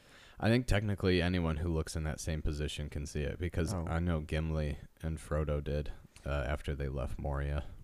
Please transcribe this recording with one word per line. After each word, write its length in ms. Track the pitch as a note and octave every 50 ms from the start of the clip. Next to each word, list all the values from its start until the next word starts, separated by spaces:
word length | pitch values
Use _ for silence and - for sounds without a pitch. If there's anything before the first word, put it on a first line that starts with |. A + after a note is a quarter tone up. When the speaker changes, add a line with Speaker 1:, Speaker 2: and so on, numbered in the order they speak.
| - - - - - - - -
Speaker 1:
I 80 | - A2
think 180 | A#2 B2+ C3
technically 560 | - G2 G#2 G#2+ G2+ G2+ - G2 F#2 F2+ F2
anyone 360 | E2 F2+ F2+ F2+ E2 D#2+ D#2 D2+
who 100 | E2+ F2
looks 220 | D#2+ D#2+ D#2 - -
in 80 | E2
that 160 | D2+ D#2 - -
same 240 | - F2 D#2+ D#2
position 460 | - E2+ D2+ D2 D2+ D2 - - D2 C#2+
can 160 | - D2+ D2
see 140 | D2 - D2+
it, 160 | C#2+ - - -
because 340 | F2 E2 - - E2 D#2+
Speaker 2:
Oh. 140 | G2 F2 E2 E2
Speaker 1:
I 120 | E2 E2+
know 180 | F2 F2 E2+ D#2
Gimli 600 | D#2 - D#2 D#2 D#2+ D#2+ D#2 D#2 D2+ C#2+ C#2+ - - - - -
and 160 | - D#2+ D#2
Frodo 460 | D2+ - - D2 D#2 D#2 D2 D2 D2
did, 300 | D2 D2 C#2+ D2 D2 - - - - - - - -
uh, 180 | C#2+ C#2+ C#2+ A#1+ C2
after 260 | D2 - - D#2+ D2
they 140 | C#2 C#2 C2+
left 280 | C2+ C2 B1+ C2+ - -
Moria. 440 | D2 C#2+ C#2 C#2 C#2+ C#2+ C#2+ C#2+ - - - -